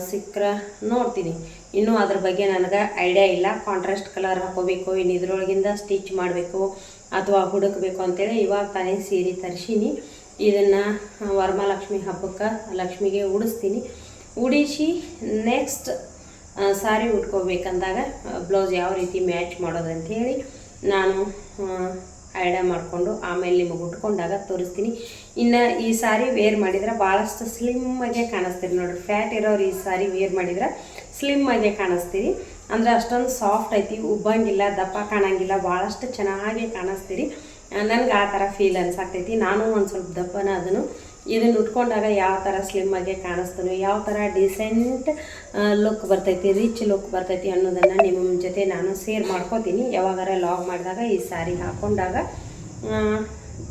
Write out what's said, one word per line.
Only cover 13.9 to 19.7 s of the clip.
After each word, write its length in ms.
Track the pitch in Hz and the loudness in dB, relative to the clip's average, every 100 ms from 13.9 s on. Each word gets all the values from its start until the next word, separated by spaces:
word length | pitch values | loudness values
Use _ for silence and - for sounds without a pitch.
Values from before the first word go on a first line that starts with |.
| - - - - - | -12 -18 -20 -14 -2
ಉಡಿಸಿ 800 | 254 294 285 - 311 349 - - | 2 4 2 0 0 0 -4 -10
ನೆಕ್ಸ್ಟ್, 640 | 226 214 220 262 - - - - - - - - - - | -4 -2 2 2 0 -4 -6 -8 -10 -18 -20 -20 -14 -2
ಆ, 120 | 196 | 2
ಸಾರಿ 380 | 196 220 220 233 | 2 2 2 2
ಉಟ್ಕೋಬೇಕಂದಾಗ, 840 | 208 - 196 185 175 180 185 190 196 | 2 0 0 0 0 -2 -2 0 -2
ಆ, 420 | 277 - - - | -4 -6 -10 -8
ಬ್ಲೌಸ್ 360 | 170 190 190 | 0 2 4
ಯಾವ 180 | 180 180 | 2 0
ರೀತಿ 280 | 190 180 185 | 0 -2 0
ಮ್ಯಾಚ್ 400 | 180 175 175 175 | 0 0 -2 -4
ಮಾಡೋದು 280 | 175 | -4